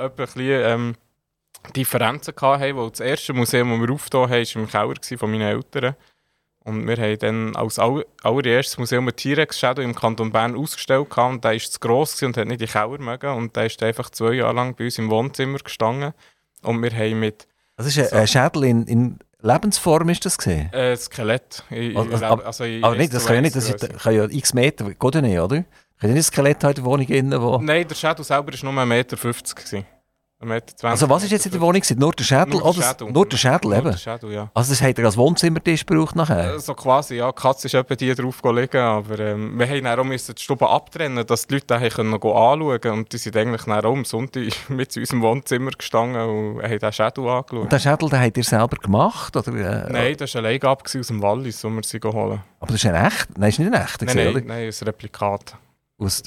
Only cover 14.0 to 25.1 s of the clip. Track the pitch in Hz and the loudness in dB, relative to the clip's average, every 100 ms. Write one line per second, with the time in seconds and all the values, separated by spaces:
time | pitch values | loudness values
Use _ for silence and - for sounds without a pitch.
14 | - - 113 127 117 120 127 123 123 120 | -6 -2 -2 0 0 0 -2 -4 -6 -4
15 | 110 110 131 139 131 139 - - 113 131 | 0 0 0 -4 -4 -6 -10 -2 -2 -2
16 | 143 - _ _ _ _ 101 117 120 113 | -6 -10 _ _ _ _ -4 -2 -2 -2
17 | 110 110 110 107 - _ _ - 135 143 | -2 0 -2 -4 -20 _ _ -8 -2 2
18 | 127 107 110 131 147 151 135 117 117 117 | 2 4 4 4 2 2 4 4 4 2
19 | 123 - _ _ 110 123 208 - 180 156 | 2 -2 _ _ 2 2 2 0 4 4
20 | 170 170 190 - - 80 80 127 127 120 | 4 0 -2 -2 0 0 -2 -2 0 -2
21 | - - 110 127 _ - - 113 117 104 | -6 -6 -2 -2 _ -20 -12 -8 -4 -2
22 | 113 117 113 110 104 - 117 113 113 120 | 0 0 2 0 0 -6 -6 0 2 2
23 | 123 123 117 117 151 131 117 104 - - | 0 0 2 4 4 0 -2 -2 -6 -2
24 | 117 110 104 147 - 123 131 - 101 - | 2 4 2 0 0 2 2 0 -8 -2
25 | 127 | 0